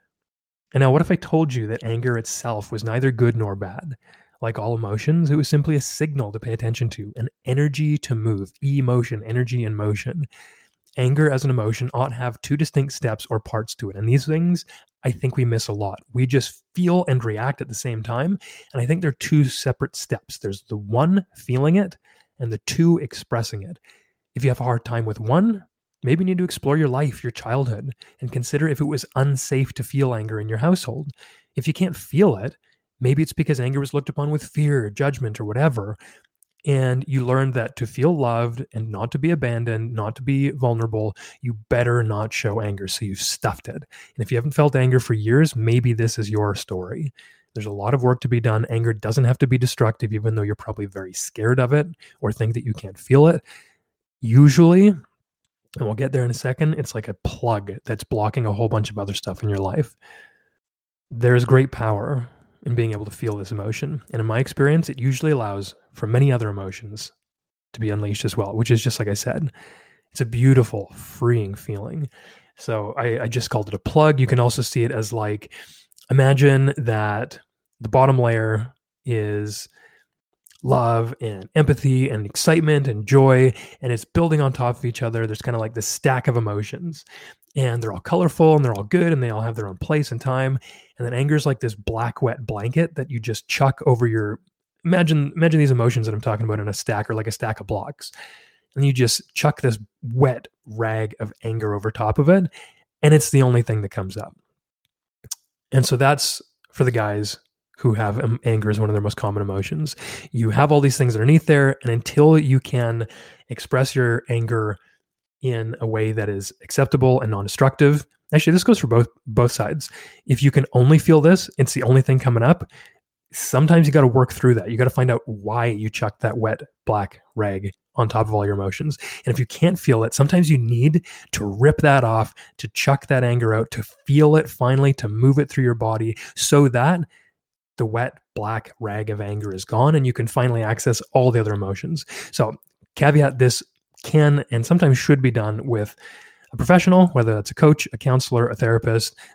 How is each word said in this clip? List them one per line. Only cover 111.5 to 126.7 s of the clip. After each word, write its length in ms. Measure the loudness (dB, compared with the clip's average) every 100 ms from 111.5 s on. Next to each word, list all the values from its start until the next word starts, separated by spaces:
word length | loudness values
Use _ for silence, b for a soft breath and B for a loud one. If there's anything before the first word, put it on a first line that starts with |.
| 4 4 2
and 80 | -2
until 460 | -4 -2 4 6 6
you 220 | 6 2
can 480 | 2 -2 -2 -4 -6 B B B B
express 460 | -14 -4 0 0 0
your 280 | 2 0 -2
anger 480 | -4 -2 -2 -2 -6 _ _ _ _ _ _
in 340 | -4 -4 -6 -6
a 60 | -4
way 240 | -2 -2
that 160 | -2 -4
is 240 | -4 -8 -14
acceptable 580 | -8 0 2 4 4 2
and 120 | 0
non-destructive, 720 | -4 -4 0 0 4 4 4 -2 _ 0
actually, 220 | 2 4
this 100 | 4
goes 160 | 4 2
for 80 | 4
both, 200 | 4 2 _ -6
both 240 | 2 2
sides. 380 | 2 -4 -4 -8 B B B -2
If 160 | 2
you 100 | 4
can 140 | 4 2
only 240 | 4 6 6
feel 220 | 6 6
this, 300 | 8 4 2 -2
it's 160 | 0
the 100 | 0
only 180 | 4 4
thing 180 | 4 2
coming 240 | 2 2
up, 260 | 4 2 0 B B B _ _ _
sometimes 520 | -12 -2 2 6 6 6
you 60 |
gotta 160 | 6 6
work 240 | 6 2
through 220 | 2 2
that. 160 | 2 0
You 80 | -2
gotta 120 | 0
find 220 | 0 0
out 100 | 0 -4
why 400 | -10 -6 -2 -2
you 240 | -2 -6
chucked 320 | -4 -6 -4
that 160 | -4 -2
wet 240 | -4 -4 -10